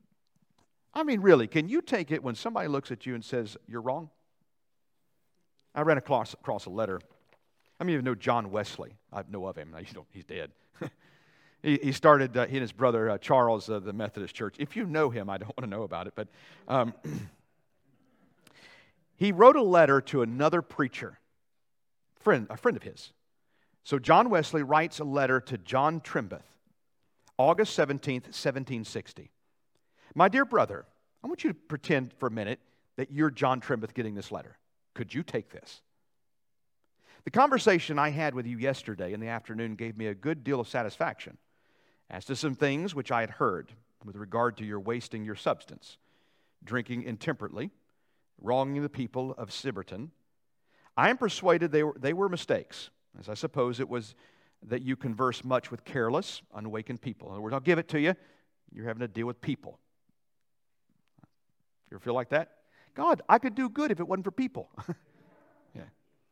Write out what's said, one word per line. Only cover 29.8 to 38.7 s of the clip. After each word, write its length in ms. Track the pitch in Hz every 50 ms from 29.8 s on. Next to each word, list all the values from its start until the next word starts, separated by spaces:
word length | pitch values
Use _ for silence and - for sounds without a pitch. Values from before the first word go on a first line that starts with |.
| _ _ _ _ _ - -
"My 140 | 151 180 196
dear 160 | 196 269 277
brother," 400 | - 240 185 117 104 101 71 - _ _ _ _ _ _ _ -
I 20 | 262
want 160 | 349 - -
you 60 | 262
to 60 | 160
pretend 580 | - _ - 151 139 - - 160 135 127 117 -
for 140 | - 135 120
a 40 |
minute 300 | 110 113 101 104 131 - _ _ _ _ _ _ _
that 160 | - 135 -
you're 200 | 139 147 156 151
John 280 | 131 - 139 131 131 123
Trimbeth 340 | - - 135 110 110 - -
getting 220 | 127 113 110 104
this 160 | 101 95 -
letter. 280 | 104 82 - - - _ _ _ _ _ _ _ - -
Could 140 | 113 85 -
you 100 | 143 175
take 260 | - - 113 - _
this? 320 | - - - - - - _ _ _ _ _ _ _ _ _ _ _ _ _ _ _ _ _ _ _ _ _ _ _ _ _ _ - - -
The 80 | 156
conversation 640 | - 226 277 294 262 240 - 214 190 170 - - 151 147
I 120 | 147 151
had 260 | 147 156 156 147 123
with 100 | 127 117
you 120 | 120 120 113
yesterday 560 | 123 135